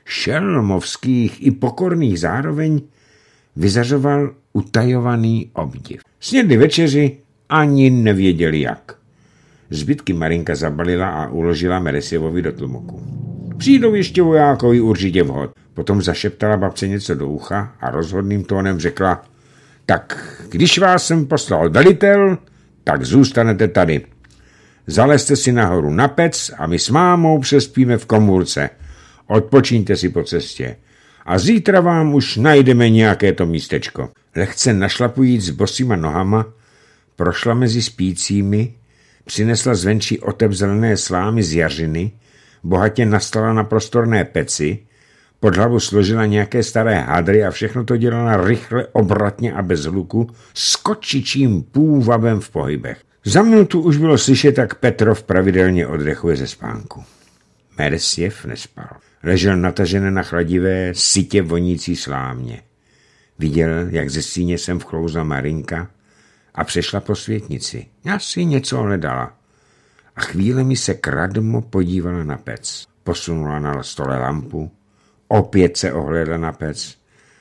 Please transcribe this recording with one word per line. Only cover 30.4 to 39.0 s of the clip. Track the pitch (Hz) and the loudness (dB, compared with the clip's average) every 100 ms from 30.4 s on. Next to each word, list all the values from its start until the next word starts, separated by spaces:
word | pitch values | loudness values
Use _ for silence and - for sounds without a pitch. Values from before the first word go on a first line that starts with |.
| - - 64 - _ _ _ _ - | -6 -10 -10 -12 _ _ _ _ -2
A | 92 | 0
zítra | 160 226 202 190 | 2 2 4 2
vám | 175 165 156 | 4 2 2
už | 143 - - | 2 0 2
najdeme | 147 147 131 120 117 | 6 6 6 6 6
nějaké | 110 110 98 98 | 6 6 4 2
to | 90 85 | 2 -2
místečko." | 82 - 71 - - 65 _ _ 82 | -4 -4 -6 -6 -10 -12 _ _ -4
Lehce | 98 - 127 | -4 -2 0
našlapujíc | 101 98 - 120 131 131 120 | 2 0 -2 -2 2 2 2
s | 90 | -2
bosýma | 67 98 - 127 95 | -2 -4 -2 -2 -2
nohama, | 78 80 95 110 110 - _ _ _ _ _ - | -2 -2 0 0 -2 -10 _ _ _ _ _ -4
prošla | 87 - 120 | -4 -2 0
mezi | 117 127 117 | 0 0 0
spícími, | 107 - 95 87 - 101 98 104 117 - _ _ | -4 -4 -4 -4 -2 0 0 0 -2 -8 _ _